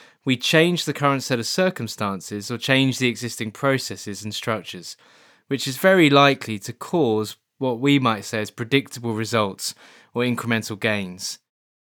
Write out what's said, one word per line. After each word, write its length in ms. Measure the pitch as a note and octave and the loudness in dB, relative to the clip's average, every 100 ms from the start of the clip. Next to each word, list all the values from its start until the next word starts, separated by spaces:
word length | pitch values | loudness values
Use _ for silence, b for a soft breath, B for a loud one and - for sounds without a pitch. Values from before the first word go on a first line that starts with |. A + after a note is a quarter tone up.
| b b | b b
we 140 | C3+ B2 | -2 0
change 480 | - D#3+ E3+ F3 - | 4 4 4 2 -4
the 80 | |
current 300 | C#3+ C#3+ C3+ | 0 0 0
set 160 | - B2 | -2 -2
of 80 | A2 | -2
circumstances 1040 | - F#3 F#3 A2+ - G#2 F#2+ - G#2 G2+ | 0 0 -2 -8 -4 -6 -6 -8 -10 -8
or 80 | A#2 | -6
change 400 | - C3+ C3+ B2 | 2 2 2 2
the 80 | B2 | 0
existing 440 | A2 A#2+ - G#2+ | 0 -8 -6 -8
processes 720 | - C#3 C3 - F#2 - G2 | -2 0 0 -4 -10 -10 -10
and 120 | G#2 G2+ | -8 -6
structures, 600 | - G#2+ E2+ F#2 E2 - b b b b _ | -4 -6 -6 -14 -14 -18 b b b b _
which 200 | C3+ C3+ | -6 -4
is 100 | C3 | 2
very 340 | F#3+ F#3+ D3+ | 4 8 8
likely 480 | C#3+ C#3+ C3+ - G#2 | 8 6 4 -4 -8
to 140 | - | -10
cause 640 | - - F3 B2+ G#2+ G#2+ - _ _ | -12 -4 0 2 2 -2 -10 _ _
what 220 | C3 A#2 | -4 0
we 180 | C#3+ C#3+ | 2 4
might 280 | B2 G#2+ G2+ | 2 -2 -4
say 160 | A2 | -4
as 100 | G#2 | -6
predictable 640 | - A2+ C3+ - B2 A#2 A2 | -8 0 0 0 -8 -6 -4
results 580 | G#2+ A2+ G2+ - - - b b b | 0 0 0 -4 -10 -12 b b b
or 80 | A#2+ | -4
incremental 580 | B2 A#2+ A#2 A2+ - G#2 | -2 -2 -2 -2 -2 -4
gains. 600 | A2+ G#2 F#2 F#2 - - _ _ _ _ | -2 -2 -6 -10 -12 -12 _ _ _ _